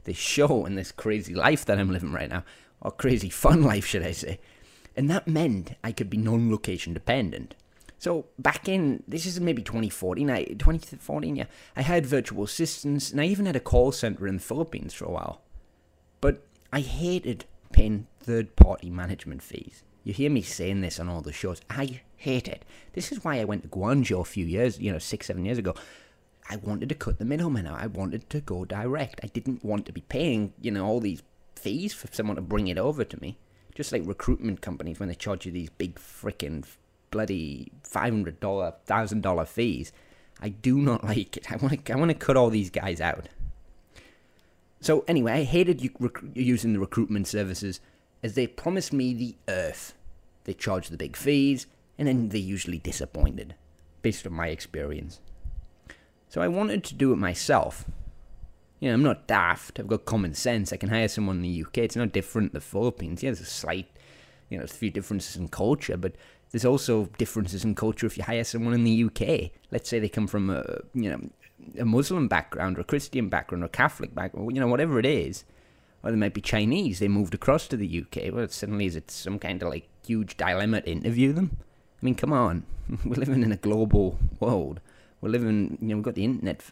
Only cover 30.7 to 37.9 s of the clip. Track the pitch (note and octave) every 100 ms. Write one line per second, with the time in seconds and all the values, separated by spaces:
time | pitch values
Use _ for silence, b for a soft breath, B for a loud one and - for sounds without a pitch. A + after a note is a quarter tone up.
30.7 | G2+ G2+ A#2+ G#2 D#2 - _ - - -
31.7 | C#3 G#3 - - - G#2+ F#2+ E2+ G#2 F#2+
32.7 | F2 C3 D3+ G#2 - - - b b b
33.7 | - - A2 E2+ - - B2 A2 F2+ -
34.7 | D2+ E2 D#2+ F#2+ - G#2 F#2+ F2+ F2 D#2+
35.7 | - F2+ - - - G#2 - D2 D#2 -
36.7 | - _ _ _ G#2+ G#2+ F2+ D2+ C2+ -
37.7 | - -